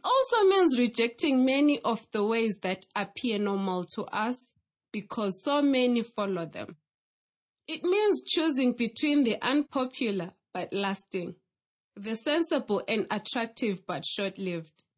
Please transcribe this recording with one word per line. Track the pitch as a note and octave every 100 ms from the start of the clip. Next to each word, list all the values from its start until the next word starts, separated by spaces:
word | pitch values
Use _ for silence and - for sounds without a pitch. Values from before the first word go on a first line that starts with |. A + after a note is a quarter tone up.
also | F4+ C5 C5 A#4
means | F#4+ G4 E4 A#3+
rejecting | A#3+ A3+ A#3 - D4+ B3+ C4
many | C4+ D4 C#4+
of | - A3 -
the | G#3+
ways | G#3 A3+ A3+ F#3
that | F#3 G3 -
appear | G#3 G3 - B3 G#3
normal | G3+ G3 F#3+ F3+ F3+
to | -
us | - G#3 A3 B3+ - _ _ _ _
because | G#3+ - A#3 G3+ F#3
so | C#4+ D4
many | C#4+ B3+ B3 A#3
follow | A3+ - G3 F3+
them. | E3 - G#2 E3 _ _ _ _ _ _ _ _ -
It | D#4+
means | F4+ G4+ G#4 C#4+
choosing | - F4 D#4+ C4 B3
between | A#3+ A3+ - D4 D4
the | A#3 -
unpopular | A#3+ D4 D4 C4+ C4 - A3+ G3 E3+ _ _
but | F#3 -
lasting, | G3 G3 G3 - F#3 E3+ - _ _ _ _ _
the | G#3 G#3+
sensible | A3 D4+ D#4+ E4 D4 - G3+ -
and | A3 -
attractive | G3+ - B3 A3+ - A3+ F3+ -
but | D#3
short-lived. | - - G3 G3 F#3 E3 D#3+ - _